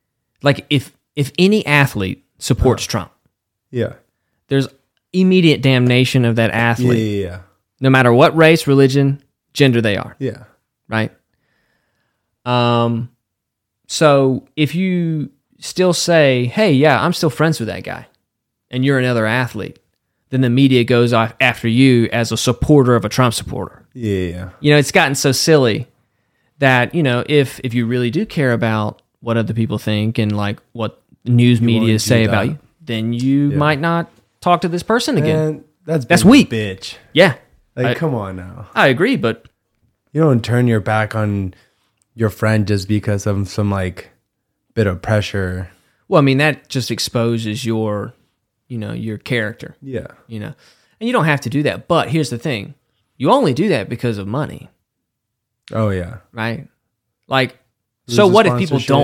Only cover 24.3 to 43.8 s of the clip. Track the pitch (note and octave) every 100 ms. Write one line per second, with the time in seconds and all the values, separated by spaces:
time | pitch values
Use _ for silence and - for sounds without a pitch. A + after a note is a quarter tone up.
24.3 | F2 E2+ - D3 D3 C#3 G3 D3 C3+ C#3+
25.3 | B2 - D3 B2 G#2+ A#2+ _ _ _ _
26.3 | _ _ _ C3+ B2+ B2 E3+ C#3 A#2+ -
27.3 | D3 C3 - A#2+ A#2+ A#2 B2 B2 D3 A3
28.3 | E3 C3 A#2 A#2 A2 G#2+ - _ _ A#2
29.3 | A2+ G#2+ A2+ A2 G#2+ - G#2+ A2 A#2 G#2+
30.3 | G#2 G2+ G#2 _ A#2 A2 - _ _ A#2+
31.3 | A#2+ A#2+ A#2+ A#2 A2+ A2+ A2 - A#2 A2
32.3 | A2 A#2 D3+ _ _ - A2+ A2+ A#2+ C3
33.3 | C#3 C#3+ C#3+ D3 C#3+ E3+ E3+ E3 _ _
34.3 | _ F3+ F3 F3 F3 - A#3 C4+ G#3 D#3
35.3 | D#3 D#3 D#3 - _ - D#3+ A#2 E3+ F#3+
36.3 | C4+ - A2+ G#2 F#2 - - _ D3 F3+
37.3 | B2 _ _ _ B2+ B2 B2 E3 A#2+ G2
38.3 | F#2 F#2 F2+ G2+ A#3 D#3 B2+ G#3 G#3+ A#2
39.3 | - _ _ _ _ _ _ _ D3 D#3+
40.3 | A#2+ G#2+ B2 B2 A2 G2 A2 G#2+ A2 G#2
41.3 | G2+ F#2 - _ _ _ _ _ - A2
42.3 | - A2 A2 G2+ G2+ F#2 G#2 G#2+ G2+ G#2+
43.3 | G2 F#2+ - G2+ G2